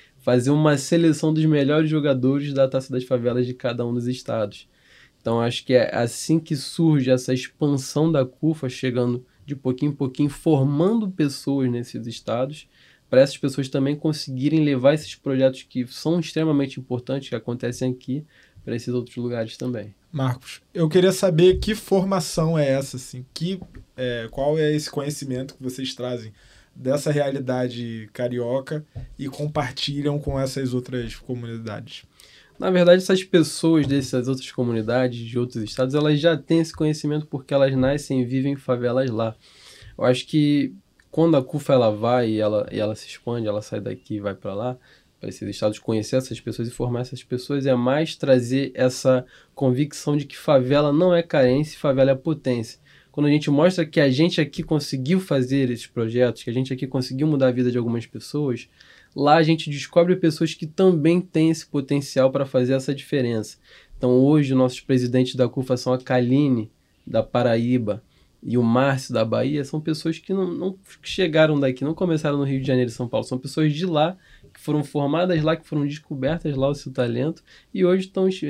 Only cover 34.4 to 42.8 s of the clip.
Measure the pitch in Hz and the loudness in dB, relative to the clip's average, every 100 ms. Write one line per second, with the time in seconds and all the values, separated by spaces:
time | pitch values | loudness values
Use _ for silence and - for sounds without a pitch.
34.4 | - - 123 113 110 123 127 120 117 123 | -6 -4 -2 -2 0 0 0 -4 -6 -4
35.4 | 123 123 107 - 131 147 151 147 165 156 | -4 -6 -6 -4 -2 0 2 4 2 2
36.4 | - 165 160 - 156 151 147 151 151 139 | 2 0 0 -2 -2 -2 -2 -4 -6 -10
37.4 | - 139 135 135 131 147 147 135 120 131 | -2 2 2 2 2 0 -2 -2 0 -2
38.4 | 135 139 - 120 120 127 131 110 113 - | -2 -2 -2 -2 0 0 0 -2 -4 -6
39.4 | _ - - - - - 120 127 - 156 | _ -20 -20 -20 -18 -2 0 0 0 0
40.4 | 147 147 135 - _ _ _ - 165 151 | 2 2 0 -6 _ _ _ 2 4 4
41.4 | 127 151 - 131 113 104 113 123 117 110 | 0 -4 2 4 4 2 0 2 2 0
42.4 | 107 107 - 107 | 0 0 -2 -2